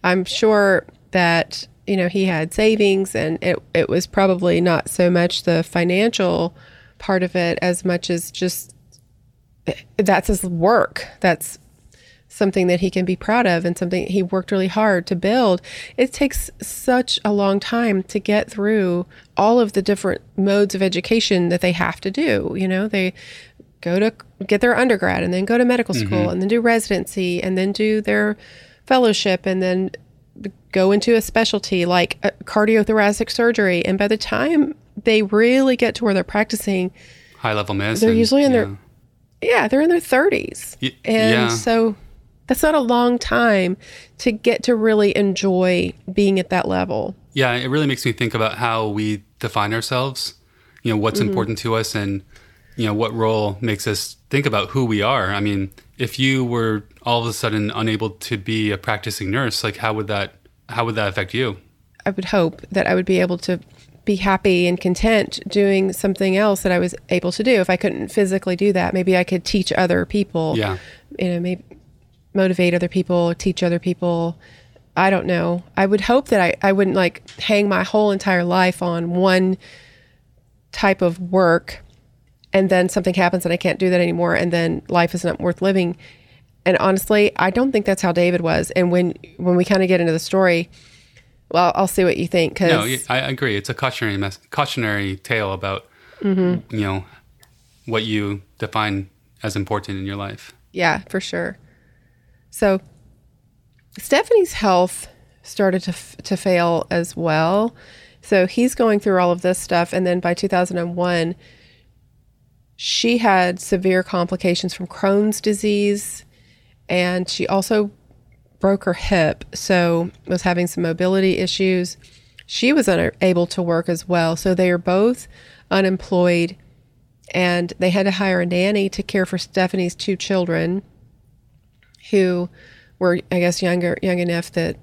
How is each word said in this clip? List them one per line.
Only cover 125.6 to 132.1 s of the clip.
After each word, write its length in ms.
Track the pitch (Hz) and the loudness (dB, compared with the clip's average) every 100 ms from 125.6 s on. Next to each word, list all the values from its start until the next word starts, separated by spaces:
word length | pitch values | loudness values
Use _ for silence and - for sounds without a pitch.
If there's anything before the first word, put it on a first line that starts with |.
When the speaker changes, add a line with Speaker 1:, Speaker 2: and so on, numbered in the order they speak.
| _ | _
Speaker 1:
unemployed, 840 | 190 190 185 - 180 180 175 170 - - _ _ _ _ _ - | 0 2 -2 -2 2 2 2 0 -6 -20 _ _ _ _ _ -8
and 400 | 185 180 175 175 - | -2 0 0 -2 -2
they 100 | 180 | 0
had 140 | 190 | 2
to 60 | 196 | 0
hire 300 | 185 196 180 | 0 0 0
a 40 | |
nanny 440 | 175 180 190 208 196 | 0 0 0 0 -2
to 140 | 202 | -4
care 220 | - 196 | -4 -2
for 120 | 185 180 | -2 -4
Stephanie's 580 | - - 185 190 175 | -4 -2 -2 0 -4
two 200 | - - | -4 -6
children, 640 | 185 - 190 175 165 165 190 - _ _ _ _ _ _ _ _ _ _ _ - | -4 -2 -2 0 -2 -2 -4 -8 _ _ _ _ _ _ _ _ _ _ _ -2